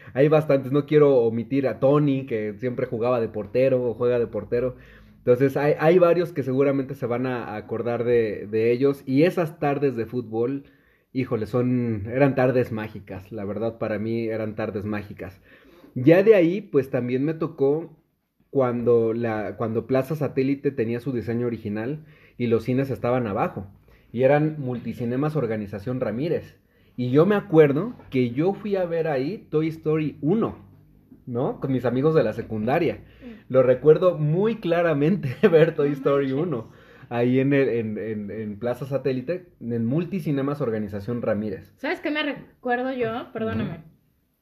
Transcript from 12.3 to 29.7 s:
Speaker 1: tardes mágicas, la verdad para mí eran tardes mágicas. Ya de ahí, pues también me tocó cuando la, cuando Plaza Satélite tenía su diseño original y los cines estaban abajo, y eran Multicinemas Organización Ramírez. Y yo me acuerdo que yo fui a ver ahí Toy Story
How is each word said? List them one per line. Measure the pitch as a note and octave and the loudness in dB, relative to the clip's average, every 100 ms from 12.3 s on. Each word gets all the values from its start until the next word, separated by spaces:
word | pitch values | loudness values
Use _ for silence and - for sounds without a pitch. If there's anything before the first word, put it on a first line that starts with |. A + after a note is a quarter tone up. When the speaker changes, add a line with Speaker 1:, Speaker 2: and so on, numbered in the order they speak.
Speaker 1:
tardes | C3 B2+ B2+ A#2 | 4 2 2 0
mágicas, | A2 G#2+ G#2 G2 F#2 - | -4 -8 -12 -14 -16 -12
la | A2 | -10
verdad | G2 G2+ A2+ A2+ | -8 -4 -6 -4
para | A2 G#2 | -4 -4
mí | A2 A#2 A2+ | -4 -4 -4
eran | A2 A2 G#2 | -4 -6 -6
tardes | G#2+ G2+ | -6 -4
mágicas. | G#2 G#2 G2+ G2+ F2+ - _ - _ - - | -6 -6 -8 -14 -16 -16 _ -20 _ -20 -14
Ya | - B2+ F3 | 0 4 6
de | G3+ | 8
ahí, | G#3 E3 G3 | 6 4 0
pues | - C#3+ B2 | 0 0 0
también | C3 B2 C3 | -4 -2 -2
me | D3 | -2
tocó | D#3+ D#3+ - C#3 D3+ E3+ - _ _ _ _ _ | -4 -6 0 0 0 -4 -16 _ _ _ _ _
cuando | C#3 B2 A#2+ A#2 A#2 A2+ | 0 0 0 2 4 2
la, | A#2 A#2 G#2+ G2 G2+ | 0 -2 -4 -6 -6
cuando | A2+ A2 A2 | -4 -4 0
Plaza | C3 C3 D#3 | 0 0 -4
Satélite | C3 C3+ C3+ C#3 C#3+ | -2 -2 0 0 -2
tenía | C3 A2+ A#2+ | -2 -2 -4
su | C#3+ | -4
diseño | A#2+ G#2 A#2 A#2+ | -6 -4 -4 -4
original | A2+ G#2 G#2+ A#2 D3+ - - _ - | -4 -6 -6 -6 -8 -12 -20 _ -6
y | A#2+ | 0
los | A2+ | 0
cines | A2+ B2+ C3 | 0 -2 -2
estaban | G#2+ A#2+ B2+ A#2 | -2 -2 0 0
abajo, | G2+ C3+ A2+ G2 - _ _ _ | -2 -4 -4 -12 -18 _ _ _
y | A2+ | 0
eran | C3 D3 D#3 D#3 | 4 4 2 -2
Multicinemas | B2+ A#2+ A#2 G#2 A#2 B2+ D3+ D#3 | -6 -6 -8 -6 -4 -2 -2 -2
Organización | A#2 A2 G2+ G#2 B2+ B2+ | -2 -2 -4 -8 -6 0
Ramírez. | A#2 A2 E3 B2 - - _ _ _ - | 0 0 -2 -2 -4 -16 _ _ _ -6
Y | B2 | 2
yo | C3+ F3+ | 6 6
me | |
acuerdo | G3+ G3+ D#3 D3 C#3 A3+ - - | 4 4 6 6 4 -2 -8 -4
que | B2+ B2 | 0 0
yo | A#2+ F3 | 0 -2
fui | G3+ G#3 G3 | -2 -4 -2
a | |
ver | F3 E3 D#3+ | -2 -2 -2
ahí | C3+ C#3 A3 - | -2 -2 -6 -4
Toy | D3+ | -2
Story | D#3+ | -2